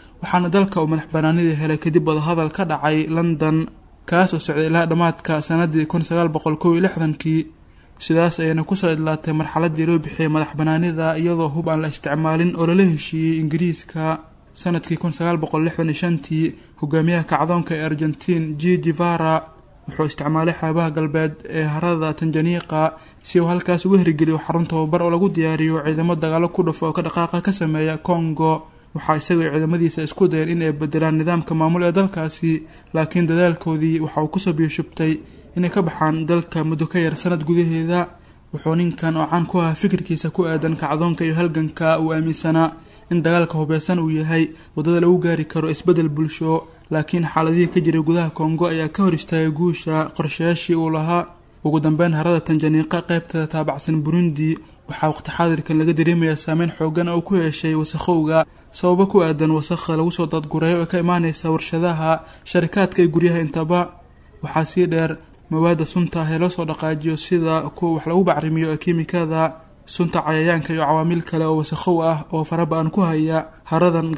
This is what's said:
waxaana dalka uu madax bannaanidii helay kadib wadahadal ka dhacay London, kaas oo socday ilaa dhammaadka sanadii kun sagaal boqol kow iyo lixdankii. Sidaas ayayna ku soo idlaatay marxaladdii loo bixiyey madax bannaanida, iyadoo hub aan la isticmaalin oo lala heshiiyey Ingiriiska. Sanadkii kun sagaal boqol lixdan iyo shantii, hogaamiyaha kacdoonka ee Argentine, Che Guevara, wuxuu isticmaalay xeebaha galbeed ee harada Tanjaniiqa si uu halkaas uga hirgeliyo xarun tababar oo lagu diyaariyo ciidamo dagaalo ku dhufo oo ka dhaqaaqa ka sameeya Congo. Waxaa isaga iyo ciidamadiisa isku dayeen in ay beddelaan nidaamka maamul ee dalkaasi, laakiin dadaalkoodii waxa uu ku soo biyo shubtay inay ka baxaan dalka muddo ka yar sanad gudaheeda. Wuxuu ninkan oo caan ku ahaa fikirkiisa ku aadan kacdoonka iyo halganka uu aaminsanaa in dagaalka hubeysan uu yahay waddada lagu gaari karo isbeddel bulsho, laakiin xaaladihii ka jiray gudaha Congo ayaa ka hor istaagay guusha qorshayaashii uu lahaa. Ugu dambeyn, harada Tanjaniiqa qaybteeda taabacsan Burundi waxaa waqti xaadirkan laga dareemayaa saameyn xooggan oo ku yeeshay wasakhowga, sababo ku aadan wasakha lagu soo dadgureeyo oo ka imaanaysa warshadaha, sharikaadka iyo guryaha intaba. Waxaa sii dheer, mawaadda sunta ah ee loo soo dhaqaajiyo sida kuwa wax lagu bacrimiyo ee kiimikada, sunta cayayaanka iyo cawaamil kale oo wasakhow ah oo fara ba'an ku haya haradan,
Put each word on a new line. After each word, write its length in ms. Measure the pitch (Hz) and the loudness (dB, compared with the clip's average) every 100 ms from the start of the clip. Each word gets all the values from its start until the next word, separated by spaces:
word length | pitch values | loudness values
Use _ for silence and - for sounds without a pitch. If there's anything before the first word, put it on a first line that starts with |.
| - - | -20 -14
waxaana 260 | - 180 175 | -2 0 2
dalka 320 | 196 196 175 | 2 2 2
uu 80 | 156 | 0
madax 180 | 160 - | 0 -2
bannaanidii 440 | 156 156 170 170 151 | 0 2 2 2 0
helay 180 | 156 151 | -2 -2
kadib 300 | 165 160 156 | 2 2 2
wadahadal 400 | 156 156 165 156 | 0 0 0 -2
ka 140 | 175 | -2
dhacay 340 | 175 147 151 156 156 | -2 0 0 0 0
London, 440 | 165 170 156 156 160 160 - - - - | 0 0 0 2 0 -2 -10 -20 -20 -2
kaas 240 | 170 185 | 2 2
oo 60 | 165 | 0
socday 280 | - 151 160 | -2 -2 2
ilaa 200 | 170 165 | 2 2
dhammaadka 560 | 165 170 - - 156 | 2 2 0 -4 -4
sanadii 420 | 151 165 170 156 156 | 0 0 2 0 0
kun 160 | 170 160 | -2 0
sagaal 200 | 170 170 | 0 0
boqol 240 | 151 160 151 | 0 -2 0
kow 160 | 175 | 2
iyo 80 | 170 | 2
lixdankii. 600 | 185 165 160 151 156 160 156 - - - - - | 2 0 -2 -2 0 0 -2 -12 -20 -20 -20 -14
Sidaas 420 | - 165 170 165 | 0 2 2 0
ayayna 240 | 160 160 | 0 0
ku 100 | 156 | 0
soo 160 | 196 175 | 0 0
idlaatay 420 | 156 156 156 160 | 0 -2 -2 -2
marxaladdii 520 | 156 156 160 165 156 160 | -4 -2 0 0 0 2
loo 120 | 165 | 0
bixiyey 300 | 151 - 143 | 0 -4 0
madax 240 | 156 147 143 | 0 -2 -2
bannaanida, 500 | 156 160 175 160 160 160 | 0 0 0 0 -2 0
iyadoo 300 | 170 170 160 | 0 0 -2
hub 160 | 156 165 | -2 -2
aan 120 | 156 | -2
la 60 | 156 | -2
isticmaalin 680 | - 147 151 160 160 175 170 | -6 -4 -2 0 2 0 0
oo 100 | 165 | 2
lala 180 | 185 190 | 4 4
heshiiyey 500 | 151 - 160 160 160 | 2 -4 -2 -2 0
Ingiriiska. 760 | 156 156 175 156 - 165 160 160 - - - | -2 0 -2 -2 -8 -4 -2 -4 -8 -20 -20
Sanadkii 420 | - 180 175 - 160 | -8 -4 -4 -2 -4
kun 160 | 175 | -4
sagaal 240 | - 170 170 | -2 -2 0
boqol 260 | 156 156 | -2 0
lixdan 240 | 165 160 160 | -2 0 -2
iyo 40 | 151 | -2
shantii, 540 | 175 160 - 156 160 - - - | -2 -2 -2 -2 -2 -4 -20 -10
hogaamiyaha 440 | 147 160 165 175 | -2 0 2 0
kacdoonka 500 | 156 147 160 175 160 160 | 0 0 2 0 -2 -4
ee 80 | |
Argentine, 720 | 156 151 156 143 - 170 160 147 | -2 -2 -2 -2 -2 -2 -2 -2
Che 180 | 175 180 | 2 2
Guevara, 560 | 160 160 175 165 160 160 - - - - - | 2 0 0 2 2 0 -2 -20 -20 -20 -16
wuxuu 180 | - 151 | -4 -4
isticmaalay 480 | - 147 156 165 | -2 -2 0 0
xeebaha 360 | 165 160 160 165 | -2 -2 0 0
galbeed 440 | 156 151 160 160 156 - | 0 -2 0 -2 -4 -8
ee 160 | 160 | -4
harada 480 | 156 151 175 165 156 | -2 0 0 0 -2
Tanjaniiqa 680 | 151 160 156 170 175 - 156 160 - - - | -2 -2 0 0 0 -2 0 0 -2 -20 -20
si 180 | - 175 | 0 2
uu 60 | 170 | 2
halkaas 380 | 175 175 170 185 | 0 0 0 4
uga 120 | 196 | 4
hirgeliyo 400 | 170 151 160 156 | 4 2 2 0
xarun 280 | - 165 165 | 0 -2 0
tababar 360 | 160 156 175 | 0 0 0
oo 80 | 170 | 0
lagu 180 | 170 190 | 2 2
diyaariyo 540 | 160 160 156 160 160 147 | 2 0 0 0 0 -2
ciidamo 280 | 156 170 | 0 0
dagaalo 340 | 165 160 165 170 | 0 0 0 0
ku 140 | 185 | 0
dhufo 240 | 165 156 160 | -2 0 -2
oo 60 | |
ka 100 | 180 | -2
dhaqaaqa 380 | 160 175 170 170 | -2 -2 -2 0
ka 100 | 196 | -2
sameeya 460 | 190 160 156 156 156 | -2 0 0 -2 -2
Congo. 680 | - 170 160 151 160 156 - - - | -2 -2 0 0 0 0 -4 -20 -12
Waxaa 220 | 151 - 156 | -8 -2 -2
isaga 260 | - 170 | 2 0
iyo 100 | 156 | 2
ciidamadiisa 500 | 151 160 170 165 165 | 0 0 2 0 0
isku 260 | 151 - 180 | -6 2 2
dayeen 200 | 156 160 | 2 0
in 120 | 170 | 0
ay 100 | 160 | -2
beddelaan 440 | 147 156 156 160 160 | -2 -2 0 0 0
nidaamka 360 | 160 170 - | 0 0 0
maamul 280 | 160 160 175 | 0 2 2
ee 100 | 175 | 2
dalkaasi, 720 | 180 190 170 160 - 165 156 - - - | 2 0 0 -6 -2 -2 -2 -4 -20 -6
laakiin 320 | 160 156 180 165 | -2 0 0 2
dadaalkoodii 760 | 165 180 165 165 156 160 160 | 4 2 2 -2 0 0 0
waxa 220 | 156 156 | -2 -2
uu 60 | 151 | -2
ku 100 | 185 | -2
soo 140 | 185 | -2
biyo 160 | 156 160 | 0 0
shubtay 440 | - 156 - 160 156 - - - 175 | -2 -8 -2 -2 -2 -6 -20 -10 -2
inay 140 | 180 | 0
ka 120 | 208 | 0
baxaan 440 | 165 - 156 160 160 | -2 0 0 0 0
dalka 380 | 170 170 160 | 0 0 -4
muddo 220 | 156 160 160 | -2 -2 -2
ka 120 | 180 | 0
yar 160 | 165 156 | 0 -2
sanad 260 | 180 175 | -2 -2
gudaheeda. 560 | 151 170 170 160 160 175 170 - - - - | 0 2 2 0 0 -2 -2 -8 -20 -20 -14
Wuxuu 220 | 156 160 165 | -6 -2 0
ninkan 400 | 175 - 160 160 | 0 -2 -2 -2
oo 100 | 156 | 0
caan 200 | 170 165 | 0 0
ku 120 | 180 | 0
ahaa 160 | 165 | 0
fikirkiisa 560 | 156 202 190 - 156 156 | 0 0 0 -2 -4 -4
ku 140 | - | -2
aadan 320 | 165 160 160 160 | 0 0 -2 -2
kacdoonka 480 | 151 156 170 160 | -2 0 0 0
iyo 100 | 165 | -2
halganka 640 | 160 175 156 156 - 160 160 | 0 0 0 -4 -2 0 2
uu 120 | 160 | 0
aaminsanaa 600 | 160 160 156 160 160 160 - - - - | 0 -2 -2 0 2 2 -2 -20 -20 -2
in 120 | 175 | 0
dagaalka 360 | 160 175 165 156 | 2 2 2 0
hubeysan 400 | 151 160 170 180 | 0 -2 0 0
uu 120 | 160 | 0
yahay 340 | 156 156 165 160 - - 156 | 0 0 2 0 -2 -12 -4
waddada 240 | 151 170 | 2 4
lagu 180 | 175 180 | 4 4
gaari 260 | 170 165 | 4 0
karo 240 | 151 165 160 | -2 -2 -2
isbeddel 380 | 151 180 170 160 | -2 2 2 2
bulsho, 600 | 147 156 - 160 160 - - - | 0 -2 -2 -2 -2 -4 -20 -4
laakiin 340 | 156 147 175 160 | -4 0 -2 0
xaaladihii 360 | 160 160 170 170 | 0 2 4 4
ka 80 | 190 | 2
jiray 220 | 160 160 | 2 0
gudaha 280 | 151 170 160 | 2 2 0
Congo 360 | - 160 160 170 | -2 -2 0 0
ayaa 220 | 160 156 | 0 -4
ka 140 | 196 | 0
hor 100 | 190 | 2
istaagay 360 | 160 - 160 160 | 0 -2 0 0
guusha 580 | 151 175 165 160 156 156 - | 0 0 0 -2 -2 -2 -4
qorshayaashii 580 | 156 - 165 165 - 165 | -6 -2 0 0 0 0
uu 140 | 160 | 0
lahaa. 360 | 160 160 175 165 - - - | -2 0 -2 -2 -12 -20 -6
Ugu 160 | 151 156 | 0 2
dambeyn, 320 | 156 156 175 | 2 2 2
harada 280 | 156 170 165 | 2 2 0
Tanjaniiqa 600 | 165 156 156 156 156 170 170 | 2 2 4 2 0 -4 0
qaybteeda 380 | 170 165 165 156 | -2 -2 -4 -4
taabacsan 560 | 160 151 147 - 160 | -2 -2 -4 -2 -2
Burundi 540 | 151 175 175 147 156 160 - - - | 0 2 2 0 -2 -2 -8 -20 -14
waxaa 200 | - 156 | -2 -2
waqti 180 | 151 - - | -2 -8 -2
xaadirkan 420 | 170 156 - 156 | 0 0 0 0
laga 140 | 156 | 2
dareemayaa 440 | 160 165 170 160 151 | 2 2 2 2 -2
saameyn 360 | - 160 165 - | -2 -2 -2 -2
xooggan 320 | 160 160 175 | -2 -2 -2
oo 120 | 170 | -2
ku 160 | 170 190 | 0 0
yeeshay 380 | 160 151 160 | 0 -2 -2
wasakhowga, 720 | 160 156 156 - 170 156 160 - - - | -2 -2 -4 0 0 4 2 2 -6 -18
sababo 340 | - 180 180 196 | -2 2 4 4
ku 100 | 196 | 4
aadan 280 | 160 151 156 | 4 2 2
wasakha 460 | 156 147 170 - 160 | 2 0 -4 -2 0
lagu 140 | 170 | 0
soo 160 | 170 160 | 0 -2
dadgureeyo 540 | 160 151 160 160 175 | -2 -2 0 2 0
oo 60 | 165 | 0
ka 120 | 180 | 0
imaanaysa 520 | 170 175 160 151 160 | 0 2 0 -2 -2
warshadaha, 720 | 160 - 165 175 160 160 160 - - | -2 -2 -2 0 0 0 0 -2 -20
sharikaadka 580 | - 180 165 202 185 - | -2 0 2 0 0 4
iyo 80 | 170 | 4
guryaha 280 | 165 170 170 | 4 2 2
intaba. 400 | 156 165 160 175 175 - - - - - | -2 -4 0 0 0 -8 -20 -20 -20 -14
Waxaa 220 | 147 160 | -4 -2
sii 220 | 156 185 175 | -2 0 2
dheer, 300 | 165 160 156 - - - | 2 0 -4 -14 -20 -6
mawaadda 360 | 156 165 165 151 | 0 2 2 0
sunta 360 | 180 170 170 | 0 0 -2
ah 60 | 156 | -2
ee 60 | 160 | 0
loo 120 | 180 | 0
soo 140 | 175 | -2
dhaqaajiyo 520 | 156 151 156 156 160 156 | -6 -4 -4 -2 -2 -4
sida 440 | - 175 160 160 156 - | -2 0 2 0 -2 -4
kuwa 160 | 170 | -2
wax 120 | 160 160 | -2 0
lagu 180 | 180 | 2
bacrimiyo 480 | 180 147 160 160 160 | 2 2 0 0 0
ee 40 | 151 | -2
kiimikada, 680 | 180 170 156 180 160 160 160 - - - - | 0 -2 0 -2 0 0 0 -2 -20 -20 -12
sunta 320 | - 170 165 | -4 -2 0
cayayaanka 500 | 151 156 165 165 143 | 0 0 2 2 0
iyo 100 | 160 | -2
cawaamil 400 | 143 160 165 170 | 0 2 2 -2
kale 220 | - 160 160 | -2 -2 0
oo 100 | 156 | 0
wasakhow 400 | 151 160 - 165 | -2 -4 0 2
ah 160 | 160 156 - | 2 -2 -4
oo 120 | 160 | -6
fara 220 | 151 165 165 | -2 -2 0
ba'an 240 | 160 160 | 0 0
ku 100 | 202 | 0
haya 380 | 175 156 156 160 - - | 2 2 0 0 -4 -16
haradan, 460 | - 160 175 165 160 | -4 2 4 2 -2